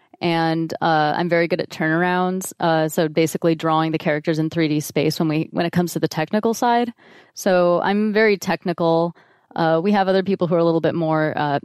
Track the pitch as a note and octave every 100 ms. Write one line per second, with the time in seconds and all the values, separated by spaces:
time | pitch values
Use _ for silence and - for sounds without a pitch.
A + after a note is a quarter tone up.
0 | _ - F3 E3 E3 D#3+ D#3+ - E3 D#3
1 | D3+ - F3 E3+ E3+ F3 - - D#3 D#3+
2 | F3+ F3+ F#3 F#3 - - E3+ D#3+ D#3 E3+
3 | D#3+ D#3 E3 - E3+ D#3+ E3 D#3+ D#3+ D#3
4 | E3 D3+ D#3+ D#3 D#3 E3 D#3 D3+ - -
5 | D#3 - E3 D3+ - - E3+ F3 F3 D#3
6 | D#3 - D#3 G#3+ A3+ A3 A#3+ A#3+ A#3+ -
7 | - - - - G3+ F3+ F3 F3 F3+ G3+
8 | G#3+ G#3 A3 G3 - E3 F3+ E3+ E3+ E3
9 | E3+ - _ _ _ - E3 E3 G3 G#3
10 | F#3+ F#3+ F#3 F#3+ F3 E3+ E3+ E3 D#3+ E3+
11 | D#3+ D#3 D#3 - D3 C#3+